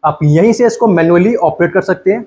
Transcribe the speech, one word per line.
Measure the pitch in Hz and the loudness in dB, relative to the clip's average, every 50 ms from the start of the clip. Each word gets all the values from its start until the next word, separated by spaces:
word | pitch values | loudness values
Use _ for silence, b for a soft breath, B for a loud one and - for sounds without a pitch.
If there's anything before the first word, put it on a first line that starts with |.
| - | -2
आप | 151 151 - 156 | -4 -4 0 0
यहीं | 147 147 160 180 226 | 0 2 2 2 2
से | 226 226 240 | 2 2 0
इसको | 226 226 - 240 220 | 0 0 0 0 0
manually | 185 170 160 165 175 175 180 220 240 | 2 2 2 2 2 2 2 2 0
operate | - 175 156 - - 175 170 | 0 -2 -2 -2 -2 -4 -2
कर | 175 196 | -2 -2
सकते | 180 190 185 180 - 185 | -2 -2 -6 -2 -2 -2
हैं। | 202 240 226 | -2 -2 -6